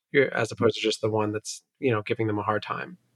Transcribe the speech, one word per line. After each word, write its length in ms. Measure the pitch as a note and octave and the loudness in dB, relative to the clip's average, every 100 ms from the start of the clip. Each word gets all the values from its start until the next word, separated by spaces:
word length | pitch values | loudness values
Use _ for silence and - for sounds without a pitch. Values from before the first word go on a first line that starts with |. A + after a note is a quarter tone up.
| _ | _
y-, 160 | C#3+ C3 | 2 2
as 200 | - A2+ | 2 -2
opposed 240 | A2 A2+ - | 2 2 2
to 40 | |
just 200 | G#2+ - | 0 0
the 100 | A2 | 0
one 220 | G#2+ G#2+ | 0 0
that's, 320 | G#2+ - - - _ | -2 -8 -12 -16 _
you 100 | C3+ | 0
know, 100 | G#2+ | 0
giving 280 | G#2 A2+ A2 | 0 -2 0
them 100 | G#2 | 0
a 40 | |
hard 200 | G2+ G#2 | -2 -2
time. 340 | - - - F3+ _ | -4 -8 -8 -14 _